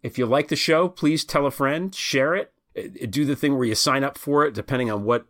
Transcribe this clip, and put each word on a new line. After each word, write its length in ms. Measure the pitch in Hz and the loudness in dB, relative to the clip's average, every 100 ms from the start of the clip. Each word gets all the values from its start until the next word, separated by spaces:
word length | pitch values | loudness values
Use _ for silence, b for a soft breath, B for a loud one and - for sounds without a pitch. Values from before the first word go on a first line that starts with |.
If 160 | 120 - | -6 -2
you 80 | 120 | 2
like 220 | 139 147 | 2 2
the 80 | 151 | -2
show, 320 | - 160 180 | 2 2 2
please 360 | - 151 156 | 0 0 0
tell 220 | - 151 143 | 0 0 0
a 40 | |
friend, 440 | - 135 151 190 | 0 0 0 -4
share 400 | - - 139 139 | -6 -2 0 2
it. 180 | 185 - _ _ - | 0 -4 _ _ -12
Uh, 300 | - - 113 | -10 -10 -6
do 160 | 127 | -2
the 120 | 143 139 | 0 0
thing 200 | 147 135 | 0 2
where 100 | 120 | 0
you 80 | |
sign 280 | 107 147 135 | 0 0 0
up 160 | 139 - | -2 -4
for 260 | - 147 | 0 2
it, 80 | 147 | 2
depending 380 | 113 - 131 120 | -2 -4 -2 -2
on 140 | 104 | -2
what 220 | 104 120 | 0 0